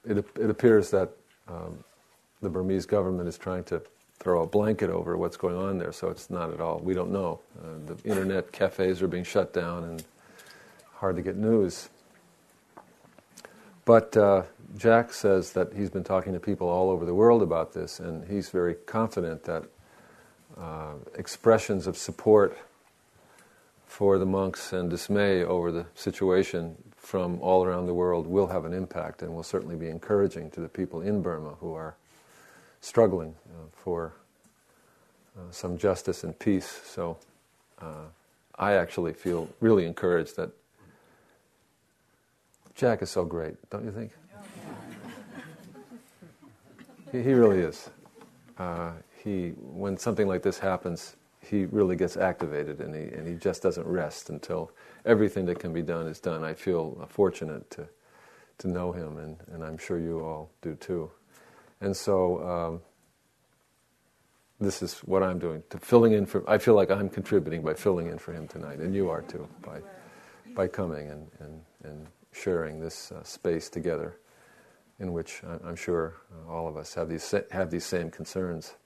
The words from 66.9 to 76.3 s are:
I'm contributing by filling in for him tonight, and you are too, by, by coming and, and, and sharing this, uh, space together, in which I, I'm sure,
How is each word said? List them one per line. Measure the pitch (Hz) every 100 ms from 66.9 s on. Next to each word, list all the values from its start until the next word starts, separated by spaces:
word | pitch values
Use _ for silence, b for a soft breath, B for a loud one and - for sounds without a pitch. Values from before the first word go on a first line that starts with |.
I'm | 98 98
contributing | - 92 101 76 82
by | 78
filling | 78 104 90 85
in | 82
for | -
him | 82 78
tonight, | 85 78 71
and | 82
you | 98 92
are | 78
too, | - 82 76 -
by, | - 78 - - B B B B -
by | 247 92
coming | - 90 76 73
and, | 73 76 -
and, | 73 78 80 _
and | 76 76 80 _ _
sharing | - 101 87 80 78
this, | 82 - -
uh, | -
space | 78 - 90 85 -
together, | 87 82 76 80 - b b b b b b b _
in | 95
which | 85 80 - 87
I, | 82 82
I'm | 85
sure, | - 85 80 - _